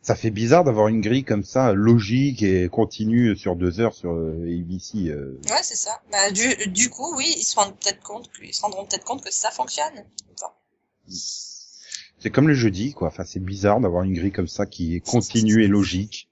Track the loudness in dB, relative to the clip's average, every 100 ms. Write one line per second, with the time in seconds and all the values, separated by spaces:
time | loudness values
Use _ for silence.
0 | -2 -2 0 -2 4 6 6 4 4 4
1 | 2 0 2 -2 0 2 4 4 6 6
2 | 6 2 2 2 2 4 2 0 0 0
3 | 0 4 4 2 -2 0 -2 0 -2 -2
4 | -6 -4 -4 -4 -6 -6 -6 -10 -8 -6
5 | -4 -6 -10 -8 -2 -2 -2 -8 -8 -10
6 | _ 0 0 0 -2 -2 -4 0 -2 -2
7 | -10 -6 -4 -4 -4 0 -2 -2 -8 -8
8 | -12 -16 -18 -20 -12 -8 -2 -2 -2 -8
9 | -6 -10 -6 -4 -4 -4 -6 -4 -6 -6
10 | -16 -18 _ -18 -18 _ _ _ _ _
11 | _ -14 -12 -14 -16 -20 -20 -20 -14 -14
12 | -14 _ -2 2 4 4 2 0 -6 -4
13 | -6 -6 -10 -8 -8 0 2 2 2 0
14 | -2 -2 -2 -2 -6 -4 -8 -4 -4 -4
15 | 0 0 0 0 4 6 6 4 2 -2
16 | -6 -10 -18